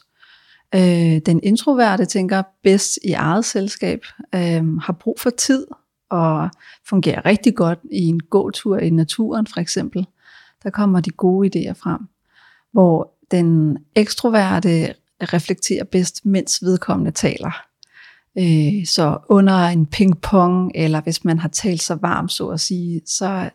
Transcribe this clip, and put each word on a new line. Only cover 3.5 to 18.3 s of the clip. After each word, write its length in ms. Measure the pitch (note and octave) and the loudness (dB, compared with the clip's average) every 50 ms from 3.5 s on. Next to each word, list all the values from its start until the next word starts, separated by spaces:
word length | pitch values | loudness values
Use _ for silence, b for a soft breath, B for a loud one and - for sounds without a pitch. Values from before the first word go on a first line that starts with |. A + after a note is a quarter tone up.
| - G#3 G3 G#3 - - - F3+ E3 - - - - - - - - | -4 -4 -4 -6 -6 -6 -4 -4 -4 -6 -8 -14 -20 -20 -12 -8 -4
øh, 420 | F#3 F3 E3+ E3 E3 D#3+ D#3+ D#3+ | -2 -2 0 0 0 0 -2 -2
har 160 | E3 - - F3 - | -4 -4 -6 -8 -6
brug 180 | - A3 - - | -6 -6 -6 -4
for 100 | - B3+ | -4 -4
tid 360 | A#3+ - - - C4 C4+ - - - - _ _ _ _ _ - | -4 -2 0 0 0 0 -2 -8 -16 -20 _ _ _ _ _ -6
og 400 | - F3 E3 D#3+ D#3 D3+ E3+ F3+ b b b b b b _ - | -2 0 0 0 0 0 -2 -6 b b b b b b _ -2
fungerer 360 | G#3 F#3+ D#3+ E3 - - - | 0 0 2 0 0 0 2
rigtig 300 | - G#3+ G#3 - A#3+ G3 | 2 2 2 2 2 2
godt 240 | - F3 E3 E3+ E3+ - - | 2 0 0 -2 -4 -8 -8
i 80 | - G3 F3 | -4 -2 0
en 160 | E3 E3 E3+ | 0 0 -2
gåtur 580 | D#3+ _ - G3 F#3+ F#3+ F#3+ - - G#3+ F#3+ | -2 _ 0 0 0 -2 -6 -6 -4 -2 -2
i 120 | - D#3+ E3 | 0 0 2
naturen 580 | E3 D#3+ E3 D3+ - - A3+ G#3+ - A3+ G#3+ | 2 2 0 0 -2 -4 -4 -2 -2 -4 -4
for 120 | - - F3+ | -4 -6 -6
eksempel. 480 | E3+ - - F#3+ - - - F3+ F#3 b b b b b b b b b b _ - | -6 -6 -4 -6 -6 -6 -6 -6 -8 b b b b b b b b b b _ -12
Der 60 | G3+ | -6
kommer 300 | - G#3 G#3 G3+ F#3 F3+ | -4 0 0 2 2 2
de 100 | D#3+ F3 | 0 -2
gode 380 | - - - F#3 F#3 F#3+ G3+ F#3+ - F3 - - | -4 0 0 2 2 2 2 0 0 -2 -4 -6
idéer 40 | F#3 | -8
frem. 260 | - - - E3 - A3 - _ _ b b b b b b b b b _ | -8 -6 -6 -6 -6 -8 -14 _ _ b b b b b b b b b _
Hvor 420 | - G#3+ F#3 F3 E3 D3+ - - _ _ _ - | 2 4 6 6 4 2 0 -4 _ _ _ -2
den 460 | F#3 F3+ F3 E3 E3 D#3+ D#3 D3+ C#3+ - - _ - | 0 2 2 4 4 4 4 2 0 -4 -6 _ 0
ekstroverte 1000 | G#3+ G#3+ G#3 - - - A#3+ A3+ G#3+ G3 F#3 F#3+ F3 F3+ F3+ E3 E3 D#3 - - - _ _ _ - | 0 0 0 -2 -2 -2 0 2 2 2 2 0 0 2 2 2 2 0 -2 -6 -10 _ _ _ -10
reflekterer 640 | F3+ - - E3+ - - F#3+ - - - F#3+ - - | -6 -2 -2 -2 -2 -2 -4 -4 -4 -4 -2 -4 -2
bedst, 420 | - - F#3 F3+ - - - - | -2 0 0 0 -2 -4 -4 -2
mens 340 | G3+ G3 F#3 - - - - | 0 0 0 0 -2 -4 -2
vedkommende 500 | - F3+ F#3 F3 - - - F#3 E3 D#3+ | 0 0 0 0 0 -2 -2 -2 -2 -2
taler. 500 | D#3 - - D#3 - - - E3 - - - _ _ b b b b b b b b b b _ | -2 -2 -2 -2 -2 -4 -8 -10 -10 -12 -16 _ _ b b b b b b b b b b _